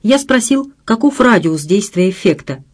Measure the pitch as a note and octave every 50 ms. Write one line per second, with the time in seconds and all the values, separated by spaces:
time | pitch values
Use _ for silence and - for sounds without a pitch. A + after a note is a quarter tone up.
0 | - G#3+ C4 C#4 C#4 - C4 B3+ - - C#4 C4+ C#4 - - _ _ - A3+ A3
1 | - C#4+ C#4 - B3+ B3 A3+ F3+ E3 E3 D#3+ D3+ D3 D3+ F#3 G3+ G3+ - - F3
2 | F3+ F#3+ F#3 - - F#3 D3 C#3+ - - C3+ C3 - _